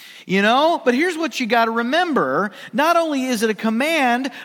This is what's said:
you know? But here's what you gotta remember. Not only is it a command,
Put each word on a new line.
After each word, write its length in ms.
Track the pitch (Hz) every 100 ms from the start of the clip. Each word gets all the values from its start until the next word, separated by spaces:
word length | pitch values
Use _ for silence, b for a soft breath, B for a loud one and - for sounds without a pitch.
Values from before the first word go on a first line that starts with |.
| B B -
you 160 | 185
know? 400 | 208 254 320 330 254
But 80 |
here's 240 | 247 349 320
what 200 | 320 -
you 40 | 233
gotta 260 | 233 226
remember. 800 | 226 233 311 359 240 135 143 202 B B
Not 240 | 220 311 339
only 300 | 330 277 254
is 180 | 233
it 60 | 226
a 40 |
command, 800 | 196 220 220 294 330 254 240 269 B